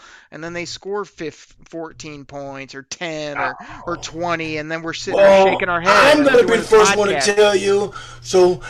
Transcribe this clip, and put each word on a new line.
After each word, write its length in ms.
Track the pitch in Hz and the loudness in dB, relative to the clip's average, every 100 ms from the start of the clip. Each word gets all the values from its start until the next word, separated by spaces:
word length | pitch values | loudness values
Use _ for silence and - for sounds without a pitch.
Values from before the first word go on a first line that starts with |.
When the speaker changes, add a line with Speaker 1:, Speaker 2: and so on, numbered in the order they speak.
| - - _ | -20 -20 _
Speaker 1:
and 140 | 156 | -16
then 100 | 165 | -12
they 120 | 175 170 | -10 -10
score 400 | - 190 208 196 | -12 -8 -8 -8
fif-, 500 | - 156 - - _ - | -10 -12 -12 -20 _ -16
fourteen 560 | 165 160 - 156 147 135 | -14 -14 -14 -16 -16 -16
points 500 | 143 139 135 135 135 | -14 -12 -12 -14 -16
or 80 | |
ten 560 | 135 - 175 156 151 143 | -16 -10 -8 -8 -8 -6
or, 160 | 139 127 - - - | -6 -8 -16 -14 -10
or 100 | 170 | -10
Speaker 2:
Oh. 40 | |
Speaker 1:
twenty, 540 | - 160 175 165 160 156 | -10 -8 -6 -4 -6 -8
and 140 | 151 | -8
then 120 | 165 | -8
we're 100 | 165 | -8
sitting 220 | 156 196 185 | -8 -4 2
Speaker 2:
Well, 260 | 196 196 190 | 4 6 4
Speaker 1:
there 80 | |
shaking 160 | - 190 | 0 -2
our 120 | 170 | -2
head 80 | 180 | 2
Speaker 2:
I'm 280 | 208 233 302 | 4 6 4
Speaker 1:
like 20 | 277 | 4
Speaker 2:
gonna 100 | 247 | 4
Speaker 1:
we're 40 | |
Speaker 2:
be 40 | - | 4
Speaker 1:
doing 100 | 226 | 0
Speaker 2:
the 60 | - | 4
Speaker 1:
a 40 | |
Speaker 2:
first 260 | 220 202 202 | 4 6 2
one 120 | 202 | 0
to 80 | 151 | 0
Speaker 1:
podcast. 200 | 135 202 | 0 4
Speaker 2:
tell 200 | 208 196 | 4 2
you. 400 | 196 202 208 - - - | 0 0 -2 -8 -18 -18
So, 400 | - 185 180 180 | 0 4 4 2